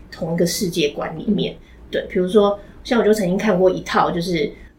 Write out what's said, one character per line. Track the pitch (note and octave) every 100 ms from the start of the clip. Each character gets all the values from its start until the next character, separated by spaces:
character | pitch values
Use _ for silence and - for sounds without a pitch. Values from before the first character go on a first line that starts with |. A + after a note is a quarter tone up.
| -
同 | - E3
一 | E3+
个 | F3
世 | - F#3
界 | E3+ C#3+
观 | - - D#3+
里 | -
面。 | G3+ - - - - -
对， | - -
比 | F#3
如 | F#3
说 | G#3+ G3+ G3+ - -
像 | - A#3+
我 | G3+
就 |
曾 | A3 F3+
经 | F#3+
看 | G#3+ F3+
过 | F#3
一 | F3+
套， | - F#3+ D#3
就 | E3+
是， | F3 E3 D3 - -